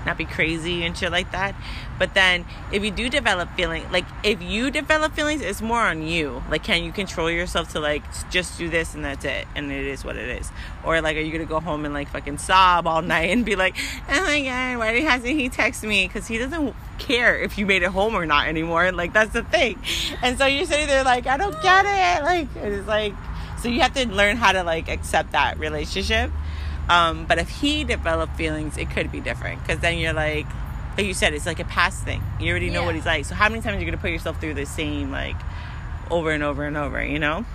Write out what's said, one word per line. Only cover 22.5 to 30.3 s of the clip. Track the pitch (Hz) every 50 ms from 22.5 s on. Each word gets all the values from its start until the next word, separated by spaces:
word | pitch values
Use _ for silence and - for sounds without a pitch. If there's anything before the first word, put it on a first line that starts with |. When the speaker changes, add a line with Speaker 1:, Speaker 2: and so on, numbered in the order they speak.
| -
Speaker 1:
it's | - - 208 202 202 190 208
like, | 214 214 214 208 202 - - - - - - - - -
so | - 240
you | 233 277
have | 294 254 -
to | 277 254 233
learn | 190 196 202 208 208
how | 233 233 196
to, | 190 190 180
like, | 170 165 165 - -
accept | 151 160 - - - 170 160 -
that | - 151 139 120 - -
relationship. | 151 156 156 151 151 170 - 190 190 - 220 220 240 - - - - - - - - - - - - -
Um, | 170 175 170 165 160 160 165
but | 160 170 170
if | 175 -
he | - - 285 285 302 302 302
developed | 233 226 190 - 170 165 165 160 151 -
feelings, | - 165 156 156 156 156 151 - -
it | 135 131
could | - 180 165 -
be | 143 151
different. | - 127 123 - - 90 87 - -
'Cause | - 170 151
then | 156 170 170 170
you're | 165 165 156
like, | 156 151 151